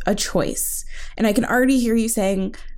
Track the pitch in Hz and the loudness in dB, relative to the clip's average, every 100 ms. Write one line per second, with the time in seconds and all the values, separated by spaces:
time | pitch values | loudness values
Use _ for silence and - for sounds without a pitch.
0 | - 214 - 185 - - - - - - | -2 -2 0 0 -2 -2 -6 -6 -8 -8
1 | - - 220 208 226 240 254 269 233 226 | -8 0 2 2 2 4 4 4 4 2
2 | 220 226 196 196 196 - - | 2 0 0 0 -2 -4 -10